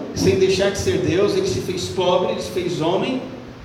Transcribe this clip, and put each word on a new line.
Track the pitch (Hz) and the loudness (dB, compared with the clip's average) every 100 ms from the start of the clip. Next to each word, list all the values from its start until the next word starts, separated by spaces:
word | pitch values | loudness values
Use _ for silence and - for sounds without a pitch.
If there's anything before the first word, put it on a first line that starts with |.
| - - | -6 0
sem | 180 196 | 2 4
deixar | 190 190 196 | 4 4 2
de | 190 | 0
ser | - 165 | 0 0
Deus, | 147 170 202 185 | 2 2 2 2
ele | 185 | 0
se | 165 | -2
fez | - - - | -4 -4 -4
pobre, | - 185 180 185 | 0 2 2 2
ele | 190 | -2
se | - | -4
fez | 185 170 147 | -4 -2 -2
homem, | 160 190 262 254 - - - - | 0 0 0 -4 -6 -12 -16 -18